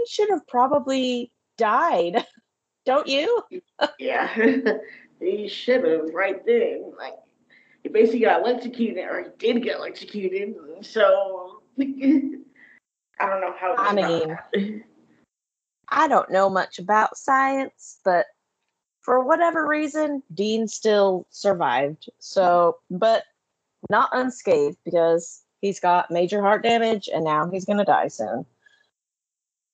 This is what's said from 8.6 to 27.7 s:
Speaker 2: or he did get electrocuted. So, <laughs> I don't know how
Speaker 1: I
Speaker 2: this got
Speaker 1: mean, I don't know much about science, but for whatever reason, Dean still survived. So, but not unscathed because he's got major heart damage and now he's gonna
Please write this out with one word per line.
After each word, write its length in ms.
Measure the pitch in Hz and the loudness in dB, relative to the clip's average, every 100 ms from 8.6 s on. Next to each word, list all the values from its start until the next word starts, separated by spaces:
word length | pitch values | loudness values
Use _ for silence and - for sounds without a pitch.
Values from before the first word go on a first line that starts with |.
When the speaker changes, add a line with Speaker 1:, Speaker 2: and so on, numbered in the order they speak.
| 240 - 220 180 - | -4 -4 -4 -4 -8
Speaker 2:
or 180 | 180 | -8
he 60 | - - 220 | -10 -4 0
did 100 | 240 | 0
get 140 | 202 165 | -2 -6
electrocuted. 800 | - - - 208 185 190 208 220 151 175 | -8 -12 -12 -8 -6 -6 -8 -12 -16 -20
So, 800 | 208 220 196 190 196 185 180 - _ | -8 2 4 4 0 -6 -12 -18 _
<laughs> 100 | - | -6
I 40 | 277 - 269 302 - - - _ - _ _ _ _ - 196 | -6 0 2 4 2 -8 -18 _ -20 _ _ _ _ -6 -2
don't 160 | 190 | -2
know 120 | 180 175 | -4 -4
how 160 | 185 202 | -4 -2
Speaker 1:
I 180 | 208 202 | 0 0
Speaker 2:
this 100 | 175 165 156 | 0 0 -2
got 280 | 165 - | -8 -6
Speaker 1:
mean, 300 | 208 202 214 - _ _ _ _ _ _ _ _ _ - | -4 -4 -8 -16 _ _ _ _ _ _ _ _ _ -4
I 180 | 285 311 | 0 4
don't 240 | 208 - | 2 2
know 180 | 185 196 | 2 2
much 300 | 190 - - | 0 -4 -6
about 380 | 180 214 214 - | 0 2 0 -2
science, 840 | - 269 269 269 262 _ - - | 0 0 2 -2 -6 _ -20 -6
but 220 | 190 175 - _ _ _ _ _ _ _ | 0 2 0 _ _ _ _ _ _ _
for 220 | - 254 | 0 0
whatever 420 | 254 320 339 330 302 | 2 2 2 0 -2
reason, 540 | 302 302 311 302 277 - | -2 -2 -4 -4 -4 -8
Dean 340 | 160 208 220 214 | -6 -2 -2 -4
still 580 | - 226 208 196 185 - | -2 2 4 4 2 -6
survived. 800 | - 202 180 143 120 143 156 - - | -4 -2 0 0 0 -2 -6 -18 -20
So, 580 | - 196 180 175 170 165 - | -6 2 4 6 4 0 -6
but 320 | 175 220 226 - _ _ _ _ _ - | -2 2 0 -2 _ _ _ _ _ -2
not 200 | 214 262 | 0 2
unscathed 680 | 254 254 - 202 156 147 - | 0 -4 -4 0 2 2 -4
because 600 | 170 175 165 170 - - _ - | -2 2 4 2 -2 -18 _ -6
he's 180 | 202 185 | -4 -2
got 320 | 180 175 - | 2 2 2
major 300 | 170 180 208 | 0 0 2
heart 220 | 202 214 | 2 2
damage 460 | 233 233 226 214 - | 2 2 2 -2 -4
and 100 | 160 | -4
now 260 | 160 151 170 | 0 0 -2
he's 160 | 190 | -4
gonna 200 | 185 | -2